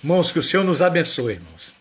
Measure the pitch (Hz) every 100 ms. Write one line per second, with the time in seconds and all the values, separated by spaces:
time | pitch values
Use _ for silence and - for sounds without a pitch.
0 | 143 180 175 165 - 185 190 151 180 170
1 | 156 - 120 95 85 - - -